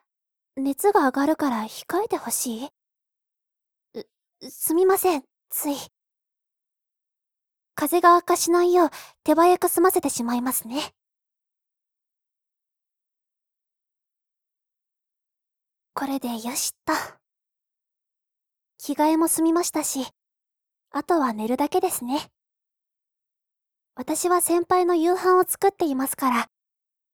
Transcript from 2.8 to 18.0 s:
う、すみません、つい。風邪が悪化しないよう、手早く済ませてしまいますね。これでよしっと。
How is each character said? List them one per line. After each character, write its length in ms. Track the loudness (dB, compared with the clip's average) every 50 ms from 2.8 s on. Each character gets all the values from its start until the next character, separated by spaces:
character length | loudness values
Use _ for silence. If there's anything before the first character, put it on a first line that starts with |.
| _ _ _ _ _ _ _ _ _ _ _ _ _ _ _ _ _ _ _ _ _ _ -18
う、 560 | -18 -18 -18 _ _ _ _ _ _ -18 -18
す 220 | -10 -6 -4 0
み 140 | 2 2 4
ま 120 | 2 2 2
せ 200 | 2 0 0 -2
ん、 60 | -4 _ _ _ _ _
つ 180 | -10 -6 -4 -4
い。 60 | -4 -6 -8 -14 _ _ _ _ _ _ _ _ _ _ _ _ _ _ _ _ _ _ _ _ _ _ _ _ _ _ _ _ _ _ _ _ _ _ _ _ _
風 220 | -6 -2 -2 0
邪 40 | 4
が 160 | 6 6 6
悪 80 | 6 4
化 120 | 0 -2
し 160 | 0 0 2
な 100 | 2 2
い 100 | 4 4
よ 140 | 4 4 4
う、 40 | 2 0 -6 -18 -20 _ _ -2
手 100 | 2 4
早 240 | 4 6 6 4 4
く 100 | 2 0
済 120 | 2 2
ま 100 | 2 4
せ 100 | 2 2
て 100 | -2 -2
し 120 | -4 -6
ま 140 | -4 -4 -4
い 60 | -4
ま 100 | -4 -4
す 160 | -4 -6 -6 -6
ね。 260 | -8 -8 -8 -8 -12 _ _ _ _ _ _ _ _ _ _ _ _ _ _ _ _ _ _ _ _ _ _ _ _ _ _ _ _ _ _ _ _ _ _ _ _ _ _ _ _ _ _ _ _ _ _ _ _ _ _ _ _ _ _ _ _ _ _ _ _ _ _ _ _ _ _ _ _ _ _ _ _ _ _ _ _ _ _ _ _ _ _ _ _ _ _ _ _ _ _ _ _ _ _ _ _ _ _ _
こ 140 | _ -8 -6
れ 140 | -4 -4 -6
で 80 | -6 -8
よ 260 | -8 -8 -8 -8 -8
し 180 | -6 -6 -8 -8
っ 20 | _ _
と。 80 | -4 -4 -4 -4 -8 -14 _ _ _ _ _ _ _ _ _ _ _ _ _ _ _ _ _